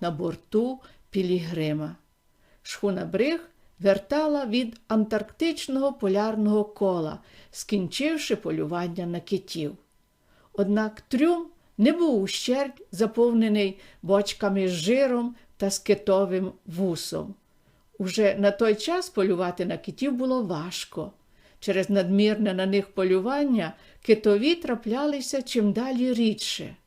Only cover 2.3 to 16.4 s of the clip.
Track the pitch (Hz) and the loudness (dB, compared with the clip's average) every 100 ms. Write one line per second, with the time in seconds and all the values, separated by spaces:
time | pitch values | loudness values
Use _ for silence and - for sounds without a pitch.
2.3 | _ _ _ - - 202 180 170 190 277 | _ _ _ -14 -4 -4 -4 -2 2 2
3.3 | 330 - _ _ - 190 196 - 285 311 | 0 -6 _ _ 0 2 2 2 0 2
4.3 | 285 254 240 233 - - 220 214 214 208 | 0 0 -2 -2 -8 -2 0 2 -2 -4
5.3 | - 330 320 - 269 277 277 196 196 220 | -4 -2 -2 -4 -2 -2 0 0 0 0
6.3 | 214 208 214 208 - 196 175 156 151 - | 0 2 2 -2 -2 0 0 -4 -8 -18
7.3 | - - - - 202 175 - 294 320 294 | -20 -20 -14 -4 -2 -2 -2 -2 -2 -2
8.3 | 226 160 160 151 175 175 170 175 170 165 | -4 -2 -4 -4 -4 -6 -6 -6 -6 -4
9.3 | 185 190 165 147 - _ _ _ _ _ | -6 -6 -8 -8 -8 _ _ _ _ _
10.3 | _ _ - 196 208 214 - - 247 320 | _ _ -4 0 0 -2 -8 -4 2 2
11.3 | 339 339 _ _ - 240 339 330 220 190 | 2 -4 _ _ 2 4 4 2 2 0
12.3 | - - 262 269 - - 180 220 233 240 | -4 -2 0 -2 -8 -12 -2 0 2 4
13.3 | 233 220 208 196 190 - - 170 196 202 | 4 4 2 0 -4 -20 -10 2 2 2
14.3 | - 202 196 185 175 170 254 269 240 240 | -2 0 0 0 0 2 2 2 0 -2
15.3 | - _ - 196 - - 202 - 190 190 | -8 _ -4 -4 -2 0 0 4 2 2
16.3 | 185 | 0